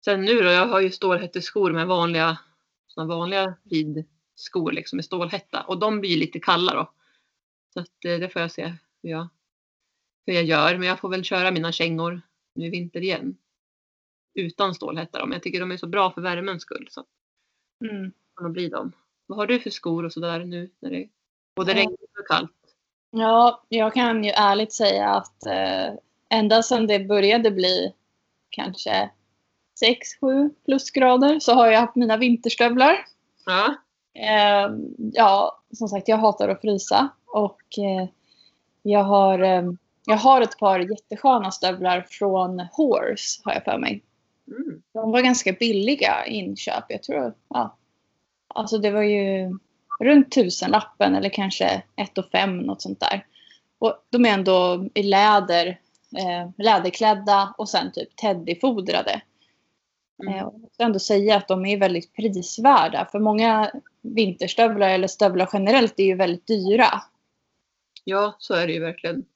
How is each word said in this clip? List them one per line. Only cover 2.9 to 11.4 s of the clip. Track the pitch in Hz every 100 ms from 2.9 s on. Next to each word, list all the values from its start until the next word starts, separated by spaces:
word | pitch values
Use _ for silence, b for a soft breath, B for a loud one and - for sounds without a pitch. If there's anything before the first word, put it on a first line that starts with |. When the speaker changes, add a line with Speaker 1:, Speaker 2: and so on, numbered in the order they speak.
| - 160
Speaker 1:
vanliga | 170 175 196 190 180
ridskor, | _ 160 151 151 160 _ _ _ - 185 165
liksom, | 170 - -
med |
stålhätta. | 165 165 170 190 _ -
Och | - 185
de | 214 214
blir | 196
ju | 165
lite | 160 165
kalla | - 175 180
då. | - 165 _ _ _ _ _ _ _ _
Så | -
att, | 170 _
eh, | 175 170
det | 180
får | 180
jag | 170
se | 170 165 170 _ _
hur | 165
jag, | 160 170 _ _ _ _ _ _ _ _ _ -
hur |
jag | 180
gör. | 165 156 156 180
Men | 180
jag | 185
får | 190
väl | 185
köra | 180 185